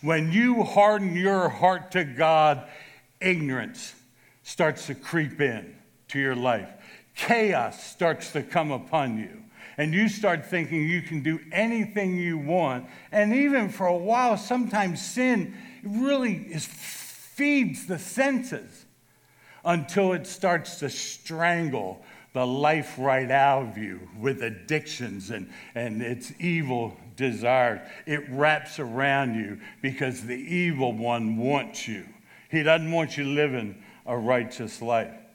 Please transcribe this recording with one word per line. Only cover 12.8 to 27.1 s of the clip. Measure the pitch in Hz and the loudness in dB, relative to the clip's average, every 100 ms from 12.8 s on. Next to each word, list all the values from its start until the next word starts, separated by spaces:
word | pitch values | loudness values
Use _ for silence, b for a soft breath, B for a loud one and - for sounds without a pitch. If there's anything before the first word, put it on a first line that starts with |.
| 127 B B | -8 B B
And | 208 208 | 2 2
even | 247 285 277 202 | 4 4 2 0
for | - 185 | 0 0
a | 175 | 2
while, | 180 240 247 202 | 2 4 4 2
sometimes | - 247 240 208 196 160 - | 0 -2 0 0 0 -2 -6
sin | 240 254 240 170 B B B | 0 2 2 0 B B B
really | 202 208 269 277 247 | -6 -2 2 2 2
is, | 175 - 160 - | -2 -4 -8 -8
feeds | - - - - - - - 285 285 214 135 - | -12 -14 -12 -14 -18 -20 -2 2 2 2 -2 -6
the | 170 | -6
senses | - - 269 262 - 139 95 - - _ _ b b b b b | -6 0 2 2 -4 -10 -10 -20 -20 _ _ b b b b b
until | 165 170 143 202 190 | 0 0 0 2 2
it | 180 - | 2 -4
starts | - 190 175 - - | -2 0 0 -2 -8
to | 139 | -6
strangle | - - - - 165 170 170 165 127 95 98 B B B | -6 -10 -12 -10 0 2 2 0 -2 -4 -8 B B B
the | 131 127 | -2 0
life | 131 147 160 135 - | 2 2 2 -2 -2
right | 135 131 127 | 2 2 2
out | 135 139 131 120 | 4 6 4 0
of | 107 | -8
you | 104 90 92 107 | -8 -10 -14 -4
with | 120 135 | -2 -2
addictions | 117 101 90 156 - - 120 98 98 | -6 -8 -4 -4 -4 -10 -8 -10 -10
and, | 110 95 B B 117 | -10 -10 B B -8
and | 120 110 | -6 -4
its | 120 123 - - | -6 -6 -10 -6
evil | 175 170 143 120 113 - - | -2 0 0 -2 -4 -10 -20